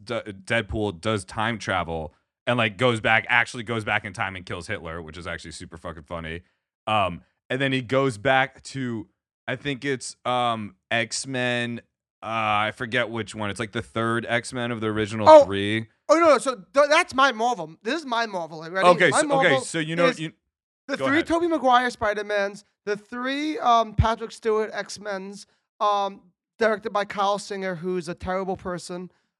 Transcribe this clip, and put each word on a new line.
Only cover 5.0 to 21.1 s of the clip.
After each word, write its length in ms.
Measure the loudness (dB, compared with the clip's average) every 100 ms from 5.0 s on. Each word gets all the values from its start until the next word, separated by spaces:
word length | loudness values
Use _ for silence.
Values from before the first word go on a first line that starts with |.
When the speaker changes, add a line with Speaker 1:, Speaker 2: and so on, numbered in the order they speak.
Speaker 1:
which 160 | -12 -12
is 100 | -10
actually 240 | -10 -12
super 260 | -16 -16 -14
fucking 260 | -14 -14
funny. 380 | -12 -10 -8 -10 -14 _ _ _ -2
Um, 340 | 0 0 -4 -14 _ -8
and 120 | -2
then 100 | 0
he 100 | -2
goes 360 | 0 0 0 0
back 460 | 2 2 2 -4
to, 440 | -14 -8 -6 -8 -10 _ _ _ -8
I 80 | -6
think 300 | -6 -4 -4
it's, 300 | -4 -8 -8 -2
um, 500 | 0 0 -2 -6 -12 -4
X-Men. 880 | -2 -2 -6 -6 -2 -2 -2 -4 -8 -12 _ _ _
Uh, 40 | -6
I 460 | -2 2 2 0 -4
forget 340 | -2 -2 -2
which 260 | -4 -6 -6
one. 140 | -6
It's, 100 | -4
like, 120 | -6
the 80 | -6
third 440 | -6 -2 0 -2 0
X-Men 440 | -2 -2 -6 -6
of 100 | -4
the 60 | -2
original 400 | -2 -2 4 10
Speaker 2:
Oh. 140 | 10 10
Speaker 1:
three. 420 | 2 0 -2 -4 _ 2
Speaker 2:
Oh, 80 | 4
no, 180 | 6 4
so 180 | 2 -6 -2
th-, 140 | 2 4
that's 240 | 4 2
my 180 | 2 2
Marvel. 420 | 2 0 -2 -8 -10
This 120 | -6 -6
is 60 | -2
my 200 | -2 -2
Marvel. 340 | -4 -8 -10
Like, 120 | -6
ready? 160 | 4 6
Speaker 1:
Okay, 200 | 6 6
Speaker 2:
My 80 | 4
Speaker 1:
so, 40 | 4
okay, 20 | 4 4
Speaker 2:
Marvel 120 | 2
Speaker 1:
so 180 | 0 -4
you 160 | -2 2
know, 100 | 2
Speaker 2:
is 120 | 2
Speaker 1:
you 120 | -6 -12 _ _ _ _ -8
Speaker 2:
the 100 | -2
Speaker 1:
go 80 |
Speaker 2:
three 100 | 0